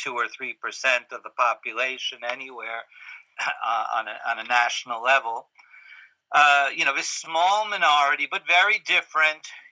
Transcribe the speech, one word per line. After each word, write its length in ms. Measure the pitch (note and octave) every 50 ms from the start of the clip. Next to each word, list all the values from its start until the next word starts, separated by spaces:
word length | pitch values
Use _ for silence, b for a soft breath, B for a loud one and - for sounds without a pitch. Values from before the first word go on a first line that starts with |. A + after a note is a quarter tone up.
two 120 | - C#3 B2+
or 140 | A#2+ A#2
three 260 | A2 - - C3 B2 A#2 _
percent 440 | - A2+ G#2 - - C3+ B2+ A#2+ A#2 _
of 120 | B2+ A2+ -
the 60 | G#2+ _
population 840 | - B2+ A#2 - - - B2 A2 A#2 B2+ C3 C3 B2+ - - C3 A#2+ A#2 A#2+
anywhere, 520 | B2 C3 C3 C3 C3 A#2 A2 A2+ A2+ A#2 - B B B B B B B B _ _ -
<clears throat> 20 |
uh, 440 | - D3 - - - A2+ A2+ A2 A2 A#2 A2+
on 120 | A#2 A2
a, 100 | G#2+ A2 - - B2
on 100 | A#2 A2+ A2+
a 20 |
national 540 | A#2 B2 A#2+ A#2+ A#2 - - - B2 A#2+ A#2
level. 460 | A#2 B2+ C#3 C3+ B2 A#2 A2+ B2 C3+ _ B B B B B B B B B B B B B B B _ -
Uh, 360 | D3 D3 D3 C#3+ C#3+ C#3 C3+ A#2
you 80 | E3 E3
know, 120 | C#3+ C#3
this 120 | D3+ D#3+ -
small 580 | - - - D#3+ E3 E3 F3 F#3 G3+ G#3+ G#3+ G#3
minority, 580 | G#3 F#3+ F3 D#3 D3 D3 C#3+ C#3 D3 C#3+ D3 C#3
but 120 | - F#3+ -
very 340 | D#3+ E3+ F3+ F#3+ G#3 G#3+ F#3 -
different, 600 | - F3 F3 - _ - D#3 D#3 D#3 D#3 D#3 - - B B B B